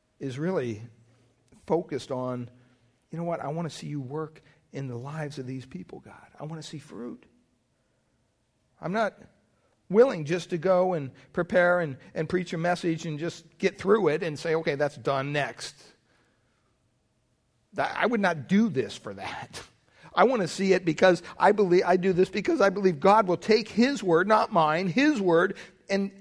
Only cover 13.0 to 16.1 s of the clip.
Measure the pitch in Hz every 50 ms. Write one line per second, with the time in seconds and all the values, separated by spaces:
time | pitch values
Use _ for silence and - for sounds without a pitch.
13 | - 170 151 143 160 165 - - - _ _ - 196 185 175 - - 190 208 220
14 | 190 151 147 170 190 165 151 - - 170 156 165 160 170 143 139 147 143 - 131
15 | 113 151 139 135 135 143 143 147 135 120 117 - - - - - - - _ _
16 | _ _